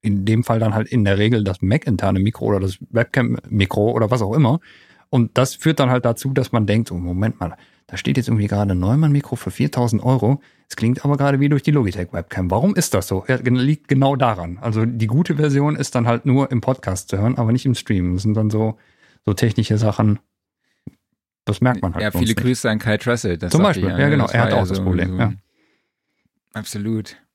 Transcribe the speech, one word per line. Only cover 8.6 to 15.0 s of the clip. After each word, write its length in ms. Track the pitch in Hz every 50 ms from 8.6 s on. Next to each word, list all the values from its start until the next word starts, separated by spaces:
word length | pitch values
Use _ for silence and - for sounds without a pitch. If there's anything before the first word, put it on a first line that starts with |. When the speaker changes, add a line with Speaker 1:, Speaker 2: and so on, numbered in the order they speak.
| 104 101 95
Speaker 1:
ein 60 | 90
Neumann-Mikro 560 | 90 98 120 147 160 151 143 143 139 - -
für 140 | 120 - 92
viertausend 540 | - - - 147 - 127 123 117 107 104 -
Euro. 380 | 123 131 131 101 107 139 139 _ _ _ _ _ _
Es 60 | -
klingt 280 | - 113 113 123 123 -
aber 140 | 143 143 135
gerade 220 | 139 143 139 135
wie 100 | 143 143
durch 140 | 147 139 -
die 80 | -
Logitech-Webcam. 800 | 147 147 120 98 87 101 90 - - 87 85 _ - - 92 87
Warum 240 | 92 107 139 196 -
ist 180 | 185 - - -
das 140 | 98 87 -
so? 180 | 98 92 - -
Ja, 100 | 131 127
gen-, 180 | 127 123 123
liegt 320 | 127 123 139 151 151 _ -
genau 280 | 143 131 135 135 143
daran. 440 | 131 131 120 107 95 85 87 87 101
Also 260 | - 117 104 110 110
die 220 | 117 123 113